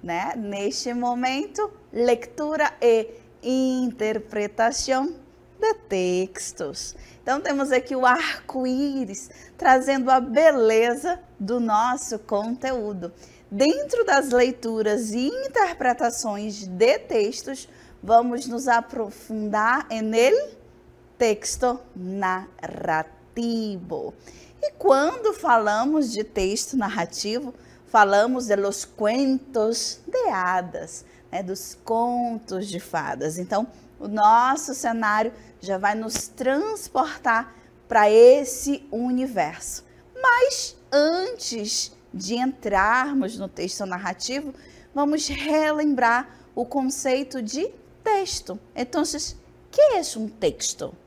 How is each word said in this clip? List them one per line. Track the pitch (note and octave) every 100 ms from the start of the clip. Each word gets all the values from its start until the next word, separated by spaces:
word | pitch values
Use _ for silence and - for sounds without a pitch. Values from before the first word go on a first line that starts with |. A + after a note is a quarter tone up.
né? | F3 E3+ G#3 A#3+
Neste | G#3 G3+ G3+ - B3+
momento, | A#3+ A#3+ B3 B3+ C4+ G4+ - G#4+ - -
leitura | - A#3+ A#3 - - D4+ D#4 D4+ -
e | A#3+ A3+ A3 - - -
interpretação | A#3+ C4 C4 B3+ B3+ A3 G#3+ A3 G#3+ G#3+ G#3 - A3+ - - C4 C#4+ E4 - - - -
de | A4 A4 -
textos. | F#3+ F3+ F3+ F#3+ F#3 - - D#3 - - - - -
Então, | - C#4
temos | D4+ C#4 C#4
aqui | B3+ B3+
o | C4 B3+
arco-íris, | - D#4 - - C4+ B3+ B3+ C#4+ C4+ A3+ G3 - - - -
trazendo | - C4 C4 C4+ B3+
a | C4
beleza | B3 A#3+ D#4+ C#4 A3 A3 A#3 B3 D4+ F4+ - -
do | G3 B3
nosso | A#3 G#3 A#3+ B3 - A3
conteúdo. | - G3+ A3 B3 C4+ B3+ G#3 G3 F3 - - - -
Dentro | G3+ C#4 B4+ C#5+ A#4+ A4+
das | C#4 C#4+
leituras | B3 B3 B3 A#3 A3 G#3+ G#3 A3
e | A3 C4
interpretações | B4 C5+ B4+ F#4+ E4+ B3+ A#3+ A#3+ A#3 A#3 G3+ G#3+ G#3 F#3+
de | F3+ A#3 D4
textos, | - C4 G#3 - - C4+ - - - -
vamos | F#3 A#3 B3 A#3+ C4
nos | A#3+ C4+
aprofundar | A#3 - B3+ G#3 - - A3 G#3+ G#3 G#3+ C4 -
en | A3 A3
el | A3+ B3+ A4+ D5 - - - - - - _
texto | A#3 G#3+ - - B3 B3 -
narrativo. | - F3+ G3 F#3+ F#3 F#3+ - - - - D#3+ D#3+ - - - A#3 A3+ A3 F#3+ E3+ D#3 - - - - - -
E | D5 -
quando | F#4+ C4+ D4+ B4+ A4
falamos | - - A#3 G#3+ G#3 B3+ D#4 C4
de | G#3+
texto | G#3+ - F#3+ G#3 - C4+
narrativo, | G3+ G#3 E3+ - G3+ A3+ C#4 - - - -
falamos | A3+ G3+ G3+ A3+ B3+ A#3+
de | G3+
los | G3+ G3 -
cuentos | - G#3+ A#3+ C4+ C4 C4+ B3+ G#3+ A#3 - - -
de | B4+ A4+
hadas, | G3 F3+ F#3 F3+ E3 D#3+ - - - -
né, | F3
dos | F#3 F#3+ - -
contos | - A3+ A#3+ A#3+ A#3+ A3+ A3+ F#3+ G3+
de | F3
fadas. | - E3 D3 C3+ D3 D#3+
Então, | F3+ G#3 A3+ - - -
o | G3+
nosso | G#3+ G#3+ A3+ B3+ D4 D4+
cenário | B3+ C4 A3+ G#3+ G#3 A3 B3+ - -
já | F3+ F#3+
vai | G3+
nos | G#3+ A3 A3 -
transportar | - B3+ C#4 G#4+ G#4+ - B3+ D#4 - C4 A3+ B3 - - - _
para | A3+ G#3
esse | A3 A#3+ C#4 C#4 - C#4 C#4+ -
universo. | A3 B3 B3+ C4 G#3+ D3+ E3+ - - - - - B4+
Mas | C5 A#4+ B4+ - - - _
antes | C#4 D4+ E4+ F#4+ A#4+ - A#3 G#3 - - - _
de | F#3 F#3 A#3
entrarmos | B3+ C4 A3 G3 G3+ A#3+ C#4 C#4 G3+ A3
no | F#3+
texto | - F3 - G3
narrativo, | F3+ G3+ F#3 - C4 D4 C4 - - - C#4
vamos | C#4+ D4+ D4
relembrar | C#4+ D4 D4+ D#4 D4+ D4+ C4 A#3 A#3+ C4+ - - -
o | A#3+
conceito | C#4+ C4 C4+ C4 C4 C4+ C4
de | G#3+ C4 G4+ - - -
texto. | - G#4 F#4 - - F#3+ -
Então, | - B3 - E4 D4 - - - - -
¿qué | - D5 G#4+
es | D#4 A3
un | A3
texto? | - E3+ C#3 - - C#3+ -